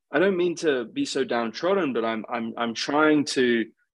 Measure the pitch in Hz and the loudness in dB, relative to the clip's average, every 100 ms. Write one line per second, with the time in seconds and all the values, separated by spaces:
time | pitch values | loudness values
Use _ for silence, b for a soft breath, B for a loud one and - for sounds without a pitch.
0 | _ 147 196 180 180 160 165 127 110 131 | _ 0 2 2 0 0 0 0 -2 -6
1 | 139 139 123 120 113 - 175 196 151 117 | -4 -2 -2 -2 -4 -4 0 0 0 -2
2 | 113 110 - 120 113 113 117 113 - 147 | -2 -4 -6 -6 -6 -4 -4 -4 -2 4
3 | 156 151 131 139 123 117 107 _ _ | 6 4 2 2 2 2 0 _ _